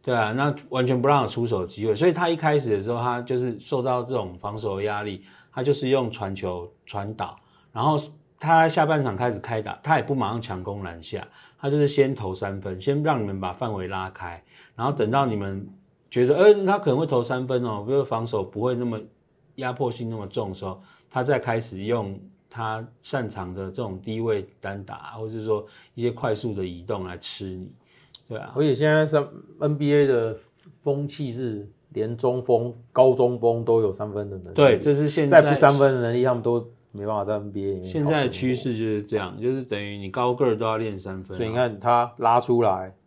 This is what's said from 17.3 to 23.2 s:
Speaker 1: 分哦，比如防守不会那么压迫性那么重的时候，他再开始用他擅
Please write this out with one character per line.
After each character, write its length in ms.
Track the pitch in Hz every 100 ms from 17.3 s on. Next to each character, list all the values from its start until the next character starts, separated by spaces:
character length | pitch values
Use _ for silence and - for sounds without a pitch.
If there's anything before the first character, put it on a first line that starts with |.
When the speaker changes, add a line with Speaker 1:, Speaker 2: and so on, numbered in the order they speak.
| 127 127
Speaker 1:
分 180 | 127
哦， 200 | 123 104 104
比 60 |
如 100 | 139
防 220 | 135 113 117
守 180 | 110
不 160 | 95 104
会 140 | 123
那 100 | 123
么 160 | 123 110 107 _ _ _ _ -
压 140 | 127
迫 200 | 127 127
性 180 | 117 117
那 80 | 113
么 80 | 98
重 240 | 120 104
的 60 | 92
时 100 | 95
候， 160 | 92 - _ _
他 100 | 127
再 160 | 127 135
开 240 | 123 113
始 220 | 110 95
用 360 | 104 117 101 98 - _ _
他 340 | 120 110 110 117 _
擅 260 | - 139